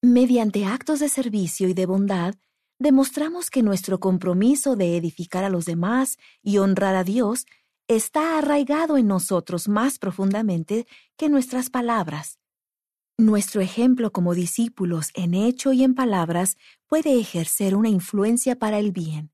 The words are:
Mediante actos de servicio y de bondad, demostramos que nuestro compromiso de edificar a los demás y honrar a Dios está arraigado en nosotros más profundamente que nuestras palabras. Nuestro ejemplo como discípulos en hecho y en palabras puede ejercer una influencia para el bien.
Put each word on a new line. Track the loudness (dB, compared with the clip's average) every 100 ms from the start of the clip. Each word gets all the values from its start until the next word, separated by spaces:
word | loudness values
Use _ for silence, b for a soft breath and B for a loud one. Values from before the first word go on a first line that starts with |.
Mediante | 6 4 4 4 2 -2
actos | -4 -4 -4 -2
de | -2
servicio | -2 -4 -2 -4 -2 -2
y |
de | 0
bondad, | 0 0 0 -2 -4 -6 _ _ _ _
demostramos | 2 4 2 -2 -6 -6 -4
que | 0
nuestro | 0 0 -2 -2
compromiso | 0 0 0 2 2 2 0
de | 0 0 0
edificar | -4 -8 -8 -4
a | -2
los | -2 -2
demás | -4 0 0 -2 -6 b b
y | 0 2
honrar | 4 2 2 0
a |
Dios | 0 0 0 -2 -8 b b _ _
está | 0 0 -2 0 0
arraigado | 2 0 0 0 2 2
en | 4
nosotros | 2 0 -4 -2 -6 0
más | 0 0 -2
profundamente | -8 -2 -2 0 -2 -2 -2 -6 -6 b b _
que | 0
nuestras | 2 0 -4 -4
palabras. | -4 -2 -2 -2 -8 -12 -18 _ _ _ _ _ _ _ 2
Nuestro | 4 4 0 -2
ejemplo | -2 2 2 4 0
como | 0 0
discípulos | 0 -2 -2 -4 -2 -4 -2 -6
en | -4 -2
hecho | 0 0 0 0
y | 2
en | 4
palabras | 2 0 0 0 0 -2 -4 b b _
puede | -2 2 0
ejercer | 0 -6 -4 -2 0 2
una | 2
influencia | 0 0 -2 0 0 0 -2
para | -2 0
el | -2
bien. | -4 -6 -8 -10